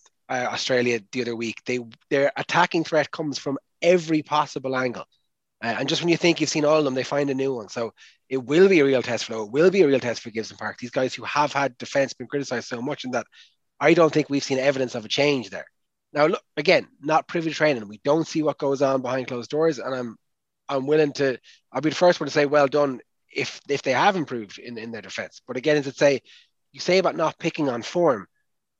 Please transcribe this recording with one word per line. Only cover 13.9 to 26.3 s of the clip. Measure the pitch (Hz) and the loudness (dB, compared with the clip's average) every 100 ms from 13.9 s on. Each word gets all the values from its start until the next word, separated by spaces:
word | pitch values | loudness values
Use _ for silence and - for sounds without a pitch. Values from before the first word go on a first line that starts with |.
don't | 170 160 | 6 6
think | 156 139 | 4 0
we've | 139 | -2
seen | - 131 | 0 0
evidence | 135 131 123 | 2 0 -2
of | 120 107 | -4 -4
a | |
change | - 143 135 104 | 0 2 0 -4
there. | 92 - _ _ _ _ | -12 -14 _ _ _ _
Now, | 147 156 | 0 2
look, | 208 _ - | 0 _ -4
again, | 151 160 - _ | 2 2 2 _
not | 139 156 - | 0 0 0
privy | 175 160 | -4 -4
to | 143 | 0
training. | 151 123 104 | 0 0 -6
We | 107 | -6
don't | 143 160 151 | 0 0 0
see | - | -2
what | 151 - | -2 -2
goes | 143 135 | -2 0
on | 135 135 | 2 0
behind | 123 131 123 | -2 -4 -4
closed | 123 113 | -8 -6
doors. | 147 165 127 | 0 0 0
And | 117 | -6
I'm, | 131 120 104 _ _ _ _ - | -6 -6 -10 _ _ _ _ -6
I'm | 139 135 | -4 2
willing | 151 147 | 2 2
to, | 135 135 117 _ - _ | 2 -2 -2 _ -20 _
I'll | - | -4
be | 151 | -2
the | 135 | 4
first | 180 175 | 4 4
one | 143 | 0
to | |
say, | 147 143 | 0 4
"Well | 147 139 | 4 4
done," | 147 143 123 - _ _ | 2 0 -2 -12 _ _
if, | - 127 - - | -6 -6 -8 -6
if | 143 | -4
they | - | 0
have | 131 185 190 | 2 2 2
improved | 143 123 101 - | -4 -6 -10 -14
in, | 117 117 | -14 -12
in | 113 | -12
their | 110 | -12
defense. | 98 - 92 - - | -12 -10 -12 -14 -10
But | 127 | -4
again, | 147 151 | 0 0
as | 135 | 0
I | |
say, | - 147 131 _ | 2 2 2 _